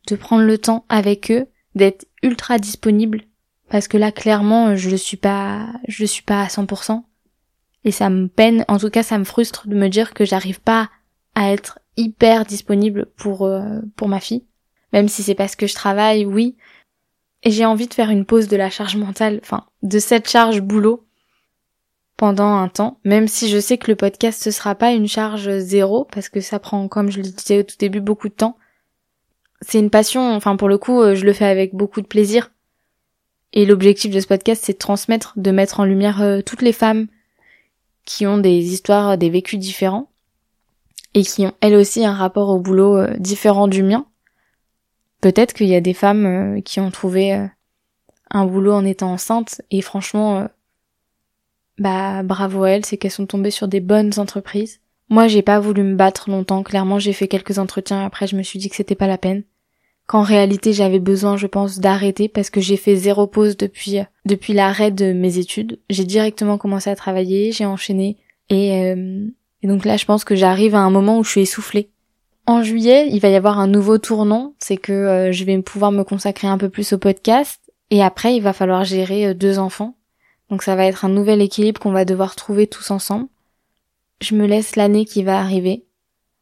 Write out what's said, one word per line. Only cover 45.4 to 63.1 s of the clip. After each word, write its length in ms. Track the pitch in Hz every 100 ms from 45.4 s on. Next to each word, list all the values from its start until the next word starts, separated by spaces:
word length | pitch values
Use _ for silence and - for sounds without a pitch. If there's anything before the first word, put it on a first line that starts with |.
| 240
qu'il 160 | - 202
y 60 |
a 60 | 180
des 140 | 180
femmes, 320 | 185 202 208 196
euh, 340 | 185 196 -
qui 200 | - -
ont 100 | 190
trouvé, 440 | - 190 185 196
euh, 120 | 196 196 _ _ _ _ _ _ _ -
un 160 | 202 190
boulot 260 | 190 196
en 120 | 208
étant 280 | 196 185 185
enceinte, 500 | 180 - 226 220 - -
et 120 | 196
franchement, 560 | - 196 - 208 214 196
euh, 80 | 202 _ _ _ _ _ _ _ _ _ _ _ _ -
bah, 440 | 196 190 196 196
bravo 420 | 190 190 196 190
à 60 | 190
elles, 160 | 196 208
c'est 100 | 202
qu'elles 140 | 190
sont 160 | - 196
tombées 240 | 202 202
sur 180 | - 202
des 120 | 196
bonnes 320 | 180 214 208 208
entreprises. 600 | 202 202 - 208 220 - _ _ -
Moi, 200 | 220 226
j'ai 140 | 208
pas 160 | 202 208
voulu 240 | 208 202
me 140 | 196 190
battre 340 | 190 190 -
longtemps, 320 | 196 190 190
clairement, 360 | 196 196 190 202
j'ai 140 | 202
fait 160 | 196 196
quelques 300 | 196 - 196
entretiens, 460 | 190 - - 196
après 220 | 196 - 196
je 100 | 190
me 60 |
suis 160 | 190 190
dit 120 | 196
que 60 | -
c'était 180 | 196
pas 120 | 190 196
la 120 | 185
peine. 240 | 185 196 - _ _ _ _ _ -
Qu'en 160 | 214
réalité, 500 | 202 208 196 196 220
j'avais 260 | 202 190 190
besoin, 380 | 185 196 202 202
je 100 | 196
pense, 340 | 196 202 190
d'arrêter, 480 | 190 196 202 196 208
parce 220 | 208 196
que 100 | 202
j'ai 160 | 185 196
fait 200 | 208 196
zéro 300 | 196